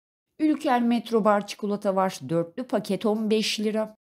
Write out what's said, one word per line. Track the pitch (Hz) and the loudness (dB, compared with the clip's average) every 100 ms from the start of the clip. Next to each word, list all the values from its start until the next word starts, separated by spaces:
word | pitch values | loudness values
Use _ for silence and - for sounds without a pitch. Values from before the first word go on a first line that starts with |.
| _ _ _ - | _ _ _ -2
Ülker | 302 302 302 247 | 0 2 2 2
Metro | 233 233 214 226 208 | 2 0 0 2 4
Bar | 208 202 | 2 0
çikolata | - 208 202 208 190 | -6 -4 -2 0 0
var, | 190 - 143 | 0 -2 -4
dörtlü | 170 170 - | -2 -2 -6
paket, | 247 214 208 185 214 | -4 -4 -2 -2 0
on | 214 220 | 0 2
beş | 220 208 - | 0 0 -2
lira. | 214 214 214 - _ | -2 -2 -4 -10 _